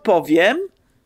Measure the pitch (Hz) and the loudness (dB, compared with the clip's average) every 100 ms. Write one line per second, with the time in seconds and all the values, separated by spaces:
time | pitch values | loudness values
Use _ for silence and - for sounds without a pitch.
0 | - 175 143 160 185 294 381 _ _ _ | 0 -2 2 0 2 -2 -8 _ _ _